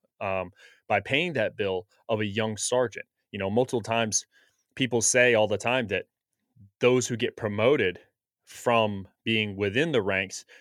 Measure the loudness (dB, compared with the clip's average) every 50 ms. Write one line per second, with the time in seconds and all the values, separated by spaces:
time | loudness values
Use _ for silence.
0 | _ _ _ _ -6 -4 -4 -4 -6 -8 -12 _ -20 -20 _ _ _ 0 0 0
1 | 0 0 0 0 0 -2 -2 -4 -4 -4 -4 -4 -4 -4 -4 -4 -8 _ _ _
2 | _ -4 -2 -2 -2 -4 -2 -2 -2 -4 -4 -6 -4 -2 0 0 0 -2 -4 -10
3 | -14 -16 _ _ _ _ -8 -6 -4 0 0 0 0 0 -2 -4 -2 -2 0 0
4 | 0 0 -2 -4 -6 _ _ _ _ _ _ _ _ _ _ -4 -2 0 0 0
5 | 0 2 4 4 4 6 6 4 4 2 0 -2 -2 -2 -2 0 -2 -2 -4 -4
6 | -4 -8 _ _ _ _ _ _ _ _ _ _ -20 -20 _ _ 2 4 4 4
7 | 2 -2 -2 -2 -4 -4 -4 -6 -6 -4 -2 2 2 4 4 4 2 0 -2 -4
8 | -12 _ _ _ _ _ _ _ _ -20 -20 -4 0 2 4 4 4 2 0 -6
9 | -10 -14 _ _ _ -2 0 0 0 -2 -2 -2 -2 0 2 0 0 2 2 0
10 | 0 2 0 0 -2 -4 -8 -14 -16 _ -20 -20